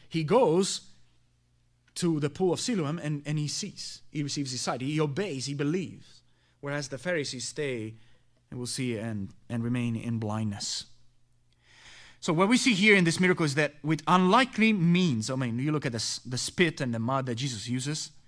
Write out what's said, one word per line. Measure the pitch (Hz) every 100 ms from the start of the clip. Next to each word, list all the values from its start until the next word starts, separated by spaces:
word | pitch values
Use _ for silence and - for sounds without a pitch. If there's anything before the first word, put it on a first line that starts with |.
| -
he | 165
goes | 151 220 196 170 196 - - - - _ _ _ _ _ _ _ _
to | - 175 156
the | 143
pool | 147 185
of | 151
Siloam | - 214 143 165
and, | 147 147
and | 147 151
he | 147
sees. | - 208 - - - -
He | -
receives | 139 151 135
his | 127
sight. | 185 135
He | 131 156
obeys. | 151 135 202 135 131
He |
believes. | 143 143 180 135 - - - _ _ _ _
Whereas | 143 147 139
the | 135
Pharisees | 180 170 131 127 117
stay, | - 143 123 110 110 - - _ _ _
and | 127
we'll | 123
see, | - 127 113
and, | 113 107 95 - -
and | 117
remain | 117 123 120 113
in | 117 113
blindness. | 107 110 110 101 - - - - - _ _ _ _ _ _ - - - - -
So | -
what | 160 196
we | 247
see | 269
here | 185 214
in | 202
this | 170 160
miracle | 185 180 156
is |
that | 135 147 -
with | 147 160 -
unlikely | 180 185 226 254 - 220
means, | 208 170 175 180 113 110
I | 131
mean, | 127 117
you | 143
look | 151 143
at |
the | 113
s-, | - - -
the | 123
spit | - - 170 -
and | 131
the | 117
mud | 113 135
that | 127 113
Jesus | 139 113 110
uses, | 127 135 156 - -